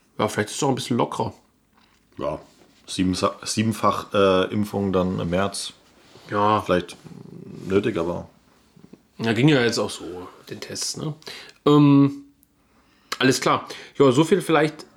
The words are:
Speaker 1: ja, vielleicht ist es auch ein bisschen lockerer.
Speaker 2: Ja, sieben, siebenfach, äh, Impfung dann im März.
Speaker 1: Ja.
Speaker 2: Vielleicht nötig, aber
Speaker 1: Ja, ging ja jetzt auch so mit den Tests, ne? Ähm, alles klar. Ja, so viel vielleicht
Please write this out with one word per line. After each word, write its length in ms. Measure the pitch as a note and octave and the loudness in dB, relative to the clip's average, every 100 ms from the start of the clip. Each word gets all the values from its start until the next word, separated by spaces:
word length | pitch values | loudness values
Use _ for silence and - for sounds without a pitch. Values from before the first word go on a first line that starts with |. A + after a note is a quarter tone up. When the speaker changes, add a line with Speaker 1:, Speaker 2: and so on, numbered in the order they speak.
| _ - | _ -4
Speaker 1:
ja, 80 | A2 | -2
vielleicht 220 | - G#2 | -2 -4
ist 60 | - | -2
es 60 | |
auch 40 | C#3+ | -2
ein 60 | |
bisschen 240 | B2 - A#2 | -2 -2 -2
lockerer. 340 | A#2 - A2+ - _ _ _ _ _ _ _ - | -2 -4 -6 -8 _ _ _ _ _ _ _ -10
Speaker 2:
Ja, 200 | C#2+ D2+ - _ _ _ - | -8 -8 -12 _ _ _ -12
sieben, 300 | - F#2 F2+ - - | -4 -2 0 -2 -4
siebenfach, 680 | - - A2 G#2+ G#2 F#2+ - | -6 -2 -2 0 -2 -2 -2
äh, 400 | G#2 G2 F#2 F#2+ | 2 4 4 0
Impfung 400 | G#2+ G#2 G#2 G2 | -2 -4 -2 -2
dann 260 | F#2 F#2 G2 | 0 0 -2
im 120 | F2+ | -2
März. 420 | F2 G2 - - - _ _ _ - - | -2 -2 -4 -12 -14 _ _ _ -20 -8
Speaker 1:
Ja. 300 | G#2 G#2 G#2+ | -2 2 2
Speaker 2:
Vielleicht 360 | F#2+ F2+ - - - - - - - - F2 | 2 0 -2 -12 -20 -20 -20 -20 -18 -14 -2
nötig, 300 | F#2+ A2+ F#2+ | 0 0 -2
aber 320 | E2+ F2 F2+ _ _ _ _ _ - - _ - | -4 -6 -10 _ _ _ _ _ -20 -20 _ -6
Speaker 1:
Ja, 160 | A2+ | -2
ging 160 | A2 C#3+ | 2 4
ja 140 | C#3 | 4
jetzt 160 | A#2+ B2 | 2 0
auch 100 | G2+ | -4
so 140 | - | -6
mit 460 | E2 F2+ F2+ - - | -12 -14 -14 -18 -18
den 100 | G#2+ | -16
Tests, 380 | - G2 - B2 | -12 -8 -8 -8
ne? 160 | D3 D3 - - - _ | -8 -10 -14 -18 -20 _
Ähm, 600 | - D3 D3 C#3 C#3 - - _ _ _ _ _ _ _ _ - | 4 6 8 8 6 2 -12 _ _ _ _ _ _ _ _ 0
alles 220 | C3 B2+ | 2 2
klar. 260 | E3+ C3 - - - - | 2 0 -2 -16 -12 2
Ja, 120 | C#3 | 4
so 120 | B2+ | 6
viel 180 | D#3+ G3 | 4 2
vielleicht 420 | D#3 D#3+ D#3 - - | 2 2 0 -2 -16